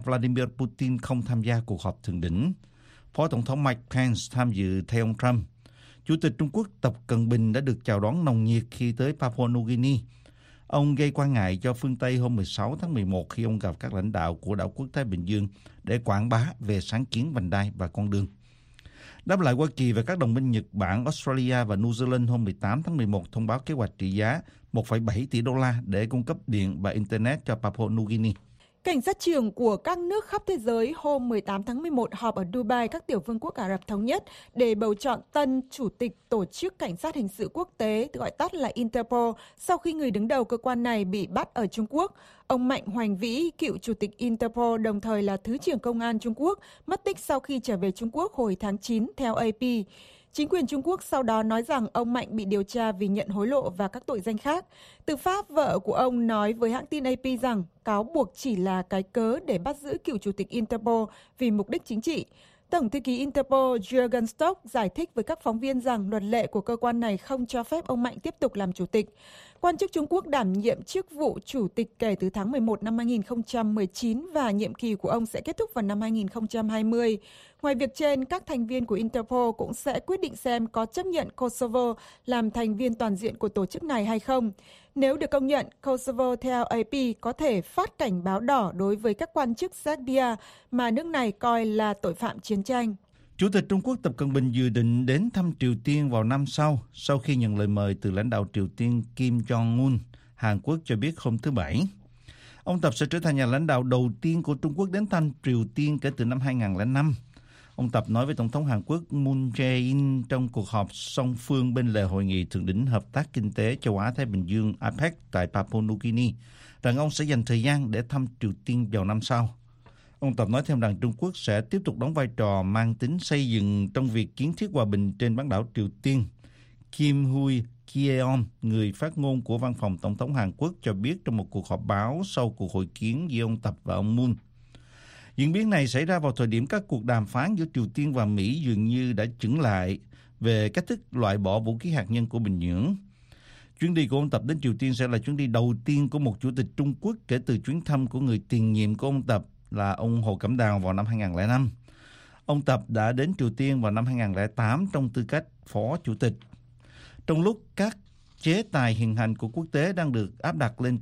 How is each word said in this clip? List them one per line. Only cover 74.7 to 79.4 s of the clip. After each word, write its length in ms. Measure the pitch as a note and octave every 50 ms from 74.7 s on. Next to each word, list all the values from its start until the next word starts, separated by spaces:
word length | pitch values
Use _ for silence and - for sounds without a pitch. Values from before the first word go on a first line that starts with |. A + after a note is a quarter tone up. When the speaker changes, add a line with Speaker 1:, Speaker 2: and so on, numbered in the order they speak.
| A3
Speaker 2:
kỳ 220 | - - A#3 G#3+
của 140 | F#3 - -
ông 160 | - A#3 A3+
sẽ 160 | A3 - -
kết 160 | - - E4+ -
thúc 120 | A4+ A4 -
vào 100 | B3 G#3+
năm 180 | G3 G#3 G#3
hai 100 | A3 A3
nghìn 160 | A3 A3 G#3 F#3+
không 200 | - A#3 A3 G#3+
trăm 220 | - A3+ A3 G#3+
hai 140 | A3 A3 A3
mươi. 340 | A3 A3+ A#3 A#3+ A3+ A3 G3+ - - - - - - _ _
Ngoài 140 | - D4 C#4
việc 200 | A#3+ C#4 C4 C4
trên, 300 | - D4+ D4 C#4+ C4 C4
các 200 | C4 F4 F#4 F#4
thành 220 | - D4+ B3 A#3 A3
viên 180 | B3+ B3+ A#3+
của 100 | A3+ G#3+
Interpol 560 | F#3+ A3+ A3+ - B3 A3 - B3+ B3